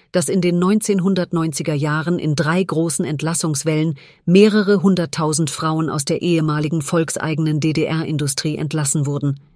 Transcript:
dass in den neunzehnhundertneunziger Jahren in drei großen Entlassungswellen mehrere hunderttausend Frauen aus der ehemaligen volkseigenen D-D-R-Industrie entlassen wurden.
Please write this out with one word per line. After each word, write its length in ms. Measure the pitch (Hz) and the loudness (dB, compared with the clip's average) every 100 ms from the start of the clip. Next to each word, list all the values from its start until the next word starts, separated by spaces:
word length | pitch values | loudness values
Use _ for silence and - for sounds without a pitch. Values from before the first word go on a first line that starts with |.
| _ | _
dass 160 | 185 - | -2 0
in 100 | 190 | 0
den 200 | 175 175 | 2 2
neunzehnhundertneunziger 1120 | 180 214 - 196 180 185 175 170 160 143 165 | 2 2 2 0 2 0 0 -2 -2 -4 -4
Jahren 460 | 151 151 151 160 180 | -2 0 -2 -2 -2
in 160 | 156 147 | -2 -2
drei 280 | 147 175 | 0 0
großen 400 | 185 151 165 - | 0 0 -2 -2
Entlassungswellen 920 | 156 147 151 165 165 147 160 156 156 143 - - | -4 -4 -4 -2 -2 -2 -2 0 0 -4 -10 -10
mehrere 580 | - 180 208 208 196 202 | 2 6 6 4 2 2
hunderttausend 680 | 196 180 165 - 156 151 156 | 4 2 0 -2 -2 0 -2
Frauen 400 | - 160 160 160 | -2 -2 0 -2
aus 160 | 147 143 | -2 -2
der 160 | 165 | -2
ehemaligen 600 | 175 165 151 151 151 165 | 0 2 2 0 0 -2
volkseigenen 800 | 143 175 160 - 156 156 156 156 | 0 0 0 -2 -4 0 0 0
D-D-R-Industrie 960 | 156 156 156 160 165 151 143 - 160 147 | 0 0 0 -2 -2 -2 -2 -2 -4 -4
entlassen 500 | 151 156 147 160 143 | -4 -2 -2 0 -2
wurden. 360 | 143 143 139 - | -2 -2 -4 -8